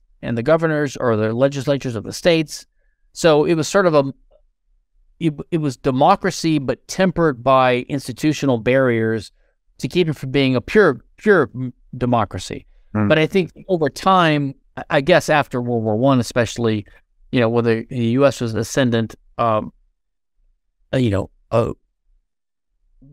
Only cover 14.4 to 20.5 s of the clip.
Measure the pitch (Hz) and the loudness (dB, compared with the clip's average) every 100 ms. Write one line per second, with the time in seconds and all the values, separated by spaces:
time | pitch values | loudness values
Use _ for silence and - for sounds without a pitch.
14.4 | 139 - _ - - 156 139 170 - 151 | -2 -8 _ -18 -4 -2 4 4 4 0
15.4 | - 127 120 117 110 107 135 131 - 135 | 0 -4 -4 -2 -2 2 2 2 0 -2
16.4 | 110 - 113 107 - - _ _ _ 131 | -2 -2 -2 -2 -6 -18 _ _ _ 0
17.4 | 113 117 117 113 113 127 113 127 139 - | 2 2 2 0 -2 -4 0 2 2 2
18.4 | 117 110 117 147 127 117 110 - _ - | -4 -4 -4 0 0 0 -2 -8 _ -4
19.4 | 117 110 - - _ _ _ _ _ _ | -2 -2 -4 -12 _ _ _ _ _ _
20.4 | _ | _